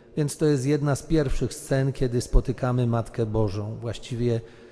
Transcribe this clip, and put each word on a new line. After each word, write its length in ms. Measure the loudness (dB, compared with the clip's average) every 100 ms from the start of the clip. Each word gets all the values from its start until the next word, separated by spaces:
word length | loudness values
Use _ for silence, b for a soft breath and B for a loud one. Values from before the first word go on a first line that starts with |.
| B -2
Więc 200 | -2 2
to 80 | 2
jest 200 | 2 2
jedna 300 | 0 0 -2
z 80 |
pierwszych 500 | 0 2 2 0 0
scen, 400 | -4 -2 0 0
kiedy 280 | 0 0 0
spotykamy 680 | 4 4 4 -2 0 2 2
Matkę 380 | 0 -2 -4 -2
Bożą, 500 | 0 0 -2 -6 -8
właściwie 600 | -8 -10 -8 -2 0 0 -4 B B